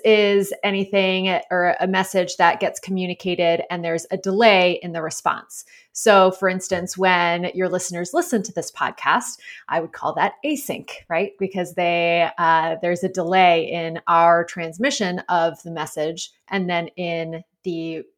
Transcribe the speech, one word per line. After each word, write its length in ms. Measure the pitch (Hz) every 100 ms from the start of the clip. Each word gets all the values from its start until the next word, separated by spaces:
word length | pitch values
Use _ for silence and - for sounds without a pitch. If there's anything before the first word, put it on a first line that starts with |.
is 480 | 220 214 202 202 196 -
anything 800 | 208 196 196 196 190 185 185 180 -
or 240 | 180 175 -
a 60 | 185
message 500 | 185 185 190 180 -
that 240 | 170 -
gets 180 | 196 -
communicated 840 | - 190 180 180 190 175 170 170 -
and 120 | 175
there's 220 | 170 165 -
a 80 | 190
delay 600 | 190 190 233 190 180 175
in 100 | 175
the 80 | 165
response. 640 | 156 - 165 - - - - - _
So, 400 | - 226 202 190
for 180 | 185 190
instance, 480 | 185 - 180 180 180
when 460 | 185 180 175 175 180
your 160 | 180 185
listeners 420 | 180 - 175 175
listen 300 | 320 - 226
to 100 | -
this 180 | - -
podcast, 680 | - 131 - 143 202 - - - - -
I 100 | 160
would 140 | 160
call 180 | - 151 156
that 180 | 196 -
async, 460 | 294 285 - 147 - - -
right? 240 | 170 202 -
Because 340 | 190 190 180
they, 560 | 175 175 175 170 170 165 -
uh, 400 | 165 160 165 160
there's 220 | 175 175
a 40 | 190
delay 640 | 185 170 190 180 165 160
in 300 | 170 165 165 -
our 380 | 170 170 170
transmission 760 | 170 180 165 165 269 - 185 180 -
of 320 | 175 165 -
the 80 | 170
message 600 | 165 156 160 156 175 - _ -
and 200 | 196 180
then 200 | 170 165
in 540 | - 175 165 165 160 - _
the 400 | 185 165 165 160 -